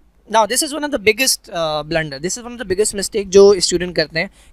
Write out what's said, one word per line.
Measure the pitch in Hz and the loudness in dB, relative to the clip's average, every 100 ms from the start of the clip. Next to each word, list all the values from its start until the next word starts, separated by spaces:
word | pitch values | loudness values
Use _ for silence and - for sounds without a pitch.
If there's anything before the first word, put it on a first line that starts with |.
| _ _ - | _ _ 0
now | 220 202 | 2 2
this | 254 | 0
is | 311 | -4
one | 294 | -4
of | 294 | -4
the | 254 | 0
biggest, | 196 214 262 - | 0 2 0 -2
uh, | - 175 160 151 151 | -6 -4 -4 -4 -2
blunder, | 160 156 139 | -4 -4 -6
this | 170 247 | -6 -8
is | |
one | 233 | -12
of | 240 | -10
the | 202 | -6
biggest | 185 208 | -4 -4
mistake | 202 185 185 196 | -4 -4 -4 4
जो | 190 202 196 | 8 8 6
student | - 175 180 165 | 0 -2 -2 -4
करते | 151 160 | -4 -4
हैं | 196 _ _ | -6 _ _